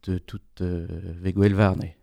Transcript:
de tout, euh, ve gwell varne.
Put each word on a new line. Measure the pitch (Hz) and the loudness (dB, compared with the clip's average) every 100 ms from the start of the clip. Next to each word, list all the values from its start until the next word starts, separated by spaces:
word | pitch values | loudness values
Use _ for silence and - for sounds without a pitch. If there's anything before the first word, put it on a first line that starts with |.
| - | -4
de | 90 | -6
tout, | - 104 _ _ | -6 -16 _ _
euh, | 90 87 85 82 90 87 | -6 -6 -8 -10 -12 -8
ve | 92 | -4
gwell | 92 101 | 4 4
varne. | 98 104 85 95 - | 6 4 2 -6 -12